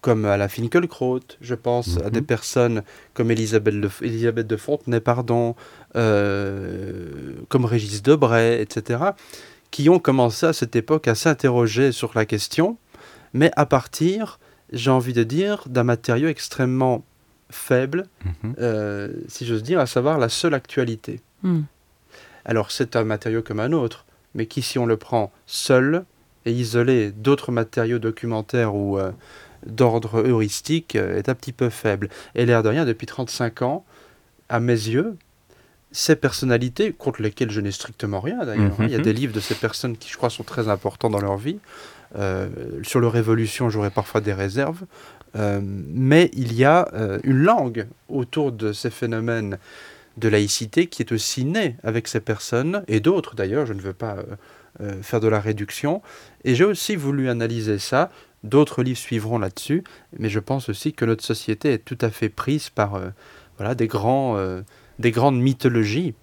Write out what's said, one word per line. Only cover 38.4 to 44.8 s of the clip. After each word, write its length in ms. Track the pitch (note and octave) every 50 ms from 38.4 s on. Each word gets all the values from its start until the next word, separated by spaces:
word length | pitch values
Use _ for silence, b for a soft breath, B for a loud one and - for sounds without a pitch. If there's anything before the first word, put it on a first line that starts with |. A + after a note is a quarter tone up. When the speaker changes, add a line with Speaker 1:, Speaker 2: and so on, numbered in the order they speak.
| F#3+
Speaker 1:
d'ailleurs, 200 | B2 B2+ A#2+ G#2
Speaker 2:
Mhm. 100 | G2+ F#2+ G#2
Speaker 1:
hein, 60 | G#2+
il 40 | A2+
y 40 | B2+
a 20 | A2
des 140 | G#2+ A2
livres 200 | G#2+ A#2 C#3 B2+
de 80 | A2 A2
ces 140 | G2+ - A2+
personnes 420 | - - A2 - - - B2+ A#2
qui, 140 | A2 - -
je 60 | -
crois, 140 | - - A#2
sont 140 | - - -
très 240 | - - - A2+ A2
importants 420 | G2+ G2 - G2+ - - - A#2
dans 100 | G#2+ G2+
leur 160 | G2+ G2 G2
vie, 220 | G2 A2 C#3+ F#3 G#3 B B B B B B B B B B -
euh, 320 | G2+ G2+ F#2+ F#2 F#2+ F#2+ F#2+ - - A#1+ A#1 - C#2
sur 180 | - - - B2+
leur 160 | A#2+ A#2 A2+
évolution, 540 | A#2+ A2 G#2+ A2+ A2+ A#2 G#2+ - - B2+ A#2
j'aurais 200 | G#2+ G#2+ G#2 G2+
parfois 300 | - - G2+ - - A2
des 140 | G#2 G#2 G2
réserves, 480 | F#2+ G2 G2 F#2+ B2+ C#3 D3+ E3 F3